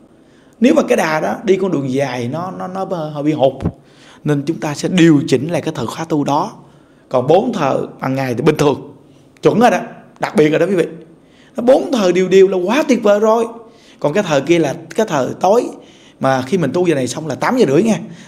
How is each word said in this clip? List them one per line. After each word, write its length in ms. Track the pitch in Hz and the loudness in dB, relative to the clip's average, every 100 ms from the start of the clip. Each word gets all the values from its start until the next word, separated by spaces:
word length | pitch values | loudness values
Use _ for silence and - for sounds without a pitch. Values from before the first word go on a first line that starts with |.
| _ _ _ _ _ - | _ _ _ _ _ 0
Nếu 140 | 240 | 2
mà 80 | 320 | 4
cái 160 | 240 233 | 2 0
đà 220 | 170 156 | 0 -2
đó 160 | 190 214 | -2 -4
đi 120 | - 190 | 0 0
con 160 | 190 | 0
đường 220 | 147 135 | -2 -4
dài 340 | 131 139 123 120 | -4 -4 -4 -6
nó, 240 | 156 180 180 | -6 -8 -10
nó, 80 | 185 | -10
nó 160 | 185 190 | -8 -6
hơi 380 | 180 156 147 | -6 -8 -6
bị 80 | 147 | -4
hụt. 220 | 143 135 - - - - _ - - | 2 0 0 -6 -8 -20 _ -20 -8
Nên 200 | 147 143 139 | -2 -2 -2
chúng 140 | 165 | -4
ta 160 | 160 143 | -6 -4
sẽ 140 | 165 | -2
điều 320 | 180 165 143 160 | 4 6 6 2
chỉnh 220 | 131 156 | 0 0
lại 120 | 165 | -4
cái 120 | 151 151 | -6 -6
thời 100 | 113 | -8
khóa 180 | - 160 | -8 -4
tu 180 | 156 | -2
đó. 280 | 139 143 202 - - _ _ _ - | 0 -2 -2 -8 -20 _ _ _ -4
Còn 180 | 131 120 | -2 2
bốn 260 | 175 247 | 2 2
thời 240 | 196 143 131 - - | -2 -2 -2 -4 -8
bằng 160 | 135 135 | -6 -4
ngày 180 | 131 | -4
thì 80 | 120 | -2
bình 160 | 156 151 | 0 2
thường, 360 | 143 127 - - _ _ _ _ | 2 0 -6 -20 _ _ _ _
chuẩn 180 | 156 170 | 0 4
rồi 120 | 240 | 2
đó, 80 | 180 - - - - | 2 -4 -16 -20 -8
đặc 160 | 139 - | -4 2
biệt 140 | 151 | 2
rồi 100 | 151 | 2
đó 60 | 180 | 0
quý 100 | 185 | 0
vị. 100 | - - - - _ _ _ - | -2 -6 -20 -20 _ _ _ -4
Nó 80 | |
bốn 280 | 240 285 269 | 2 2 2
thời 220 | 247 185 | 0 0
đều 140 | 180 185 | 2 4
đều 200 | 190 190 | 6 4
là 100 | 190 | 2
quá 260 | 180 262 302 | -2 0 0
tuyệt 160 | 220 | 2
vời 160 | 202 202 | 2 2
rồi. 260 | 220 226 233 - - - - - | 2 0 -2 -8 -20 -20 -20 -6
Còn 140 | 143 | -2
cái 100 | 175 | -2
thời 180 | 185 143 | 0 0
kia 180 | 160 170 | 2 2
là 160 | 147 - - - | 2 -4 -8 -4
cái 100 | 220 | -2
thời 180 | 143 127 123 | -2 -2 -2
tối, 260 | 185 226 - - - - - - | 2 2 0 -8 -20 -20 -20 -4
mà 220 | 135 165 | -2 0
khi 160 | 160 190 | 0 -2
mình 140 | 143 | 0
tu 140 | 160 180 | 0 0
giờ 80 | 143 | 0
này 120 | 127 | -2
xong 200 | 135 156 | -6 -8
là 80 | 123 | -4
tám 220 | 151 254 | -2 2
giờ 80 | 165 | 2
rưỡi 140 | 143 | 2
nha. 160 | 226 175 - - | 2 0 -4 -18